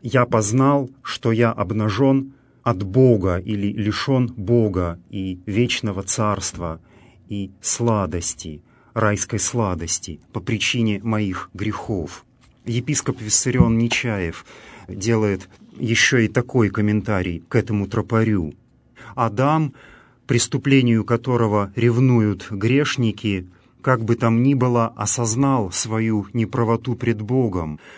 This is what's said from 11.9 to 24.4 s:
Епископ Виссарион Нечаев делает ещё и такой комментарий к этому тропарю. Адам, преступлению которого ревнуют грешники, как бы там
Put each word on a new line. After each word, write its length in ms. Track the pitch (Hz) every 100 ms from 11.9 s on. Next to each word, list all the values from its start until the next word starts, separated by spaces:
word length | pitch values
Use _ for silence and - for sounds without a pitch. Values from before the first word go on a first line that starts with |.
| 101 78 - _ _ _ _ -
Епископ 540 | 117 117 143 - -
Виссарион 580 | 107 - 135 123 120 113
Нечаев 680 | 117 - 120 104 85 - - - - - -
делает 600 | 95 101 113 107 95 - - - -
ещё 400 | 113 113 - 127
и 80 | 110
такой 420 | 123 120 127 104
комментарий 760 | 107 104 107 95 101 90 85 -
к 60 | 120
этому 320 | 101 107 95
тропарю. 680 | 110 92 113 110 101 78 - _ _ _ - - -
Адам, 580 | 117 104 139 156 147 - - - _ _ -
преступлению 760 | 120 - 139 139 135 123 113
которого 680 | 101 117 123 120 113 104 98 98
ревнуют 720 | 117 117 131 120 107 92 -
грешники, 1000 | 104 110 135 151 - 117 - 107 95 90 _ _ _
как 220 | 143 123 110
бы 100 | 117
там 280 | 117 113